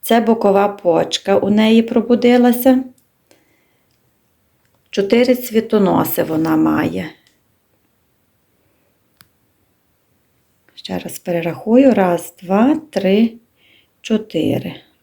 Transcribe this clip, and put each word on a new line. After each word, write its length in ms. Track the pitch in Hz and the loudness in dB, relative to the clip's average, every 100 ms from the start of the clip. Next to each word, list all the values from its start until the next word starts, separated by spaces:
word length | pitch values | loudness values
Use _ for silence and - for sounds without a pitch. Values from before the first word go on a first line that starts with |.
Це 200 | - 226 | 0 0
бокова 460 | 220 226 208 196 202 | 2 0 2 2 0
почка 680 | 202 175 165 165 - - 196 | -2 0 0 0 -6 -2 0
у 120 | 196 | 2
неї 320 | 208 220 226 | 2 4 2
пробудилася. 1000 | 226 247 226 240 240 247 247 240 269 254 262 _ _ _ _ _ _ _ _ _ _ _ _ _ _ _ _ _ _ _ _ | 2 -2 0 0 4 4 2 2 2 2 0 _ _ _ _ _ _ _ _ _ _ _ _ _ _ _ _ _ _ _ _
Чотири 460 | - 196 233 254 247 | -6 0 2 2 0
цвітоноси 880 | - 220 226 214 190 170 160 - | 0 -4 -2 0 2 0 -2 -4
вона 340 | 160 160 160 156 | -4 -2 -2 0
має. 520 | 160 151 165 165 - - _ _ _ _ _ _ _ _ _ _ _ _ _ _ _ _ _ _ _ _ _ _ _ _ _ _ _ _ _ _ _ _ _ _ _ - | 0 0 -2 -4 -10 -14 _ _ _ _ _ _ _ _ _ _ _ _ _ _ _ _ _ _ _ _ _ _ _ _ _ _ _ _ _ _ _ _ _ _ _ -20
Ще 240 | - 185 | -12 -10
раз 200 | 175 - | -10 -14
перерахую. 760 | - 170 165 160 - 233 269 | -8 -6 -6 -8 0 4 4
Раз, 400 | 214 185 170 - _ | 4 0 -2 -6 _
два, 380 | 175 196 247 311 - | -4 0 2 0 -4
три, 440 | - 190 202 233 - _ _ _ _ _ _ | -6 0 0 0 -4 _ _ _ _ _ _
чотири. 800 | - 220 - 165 104 123 127 156 _ _ | -6 -6 -4 -6 -4 -4 -6 -16 _ _